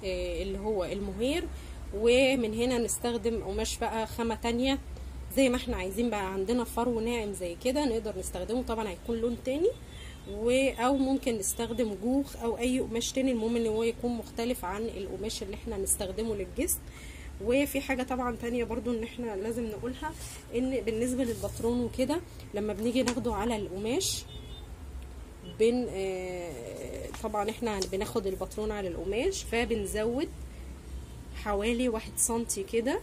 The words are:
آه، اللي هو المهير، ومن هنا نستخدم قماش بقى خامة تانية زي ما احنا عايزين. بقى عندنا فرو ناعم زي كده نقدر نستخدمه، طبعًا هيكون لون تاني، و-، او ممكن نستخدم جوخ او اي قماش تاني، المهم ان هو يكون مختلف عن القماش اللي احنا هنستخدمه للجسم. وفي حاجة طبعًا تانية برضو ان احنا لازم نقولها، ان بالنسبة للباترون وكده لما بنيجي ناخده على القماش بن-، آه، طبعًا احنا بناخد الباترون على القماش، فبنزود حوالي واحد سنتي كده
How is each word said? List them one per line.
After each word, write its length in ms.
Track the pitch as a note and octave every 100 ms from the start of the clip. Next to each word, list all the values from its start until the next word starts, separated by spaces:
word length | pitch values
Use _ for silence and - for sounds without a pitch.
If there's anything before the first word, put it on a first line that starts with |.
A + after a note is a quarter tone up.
آه، 380 | G3 F3+ F3+ E3+
اللي 160 | G3 G3
هو 260 | G#3 G#3
المهير، 600 | E3+ G3 G3+ F#3 B3 E4 E4+ - - - -
ومن 600 | G3 A#3 B3 C4 C4 A3
هنا 240 | A3 B3 A#3+
نستخدم 640 | A3+ - A#3+ A#3 A3+ A3+
قماش 360 | F3+ G3+ A3+ -
بقى 280 | A3+ A3 A3
خامة 280 | - A3+
تانية 440 | A3 A#3 A#3 C4 C4+ - - - - - B3
زي 120 | C4
ما 80 | B3
احنا 200 | A3+ F#3+
عايزين. 340 | F#3 G3 A#3+
بقى 220 | G#3 F#3+
عندنا 320 | F#3+ F#3+ B3
فرو 360 | A#3 - A#3+ A3+
ناعم 320 | A3+ A#3+ G#3
زي 240 | F#3 F3 E3+
كده 200 | B3 C4
نقدر 340 | C#4+ A3+ G#3+ F#3
نستخدمه، 440 | F3 F3+ F3+ A#3+
طبعًا 260 | B3+ A3+ G#3+
هيكون 280 | F3 - A3+
لون 200 | A#3 A3+
تاني، 260 | C4 C#4+ G4 B4+ - - - - -
و-، 400 | G3+ A#3 B3+ C4+
او 260 | A3+ B3 C#4
ممكن 420 | C4 C4+ C4 A3+
نستخدم 560 | F#3+ - A#3 A#3 A3 F#3+
جوخ 340 | A3+ C4+ C#4 -
او 220 | A#3 A3+
اي 220 | B3 B3+
قماش 320 | G#3+ A3+ A#3
تاني، 200 | C4 C4+
المهم 240 | A#3+ A3 A#3
ان 100 | A3+
هو 160 | G#3+
يكون 280 | A#3 A#3 A#3+
مختلف 540 | A#3+ G3+ - A#3 B3
عن 180 | F3+ G3+
القماش 600 | A3+ - F#3+ F#3 G#3 -
اللي 120 | G3
احنا 220 | G#3 - G3+
هنستخدمه 580 | F3+ - F#3+ F#3+ A3+
للجسم. 440 | G#3 F#3 - F4 - - - - - - -
وفي 360 | G3+ C4+ C#4+ C4+
حاجة 220 | C#4 B3+
طبعًا 340 | B3+ B3+ B3 A3+
تانية 280 | A#3+ A#3+
برضو 280 | A3+ A3+ A3
ان 100 | A3+
احنا 340 | A3+ - A#3 G3
لازم 300 | A3 A#3 A3+
نقولها، 460 | G3+ A#3+ C4 - - - - -
ان 260 | A#3+ C4 C4
بالنسبة 440 | G#3+ A3 B3 B3+
للباترون 560 | A#3+ G#3+ G3+ - A3+ A#3+
وكده 360 | A#3 - C4 D#4+ - - -
لما 180 | G#3 G#3+
بنيجي 300 | G3+ A3+ A#3+
ناخده 320 | B3 B3 A3+
على 220 | G#3 A3+ G#3+
القماش 680 | F3+ F#3 G#3+ D4 - - - - - - - - - - - - - - F3+ F3
بن-، 260 | A3+ B3 A3+
آه، 600 | F#3 F#3+ F#3 F#3 F3+ F3 B2+ G#2+ - - - - -
طبعًا 280 | A3 G#3 G3+
احنا 300 | A3 A#3 G3 F#3
بناخد 340 | F#3+ G#3 A#3+ G3
الباترون 440 | F#3 F#3 - G#3+
على 180 | G#3 F#3+
القماش، 540 | E3 E3+ G#3 E4+ F#4+
فبنزود 840 | - A#3 A3+ A3+ F#3+ G3+ A3 B3 F4 - - - - - - - - - -
حوالي 540 | - G#3+ G3+ A3 A#3+ B3+
واحد 240 | A3 - -
سنتي 460 | - A#3 A3+ G3+ F#3+
كده 280 | A#3 B3 F#4+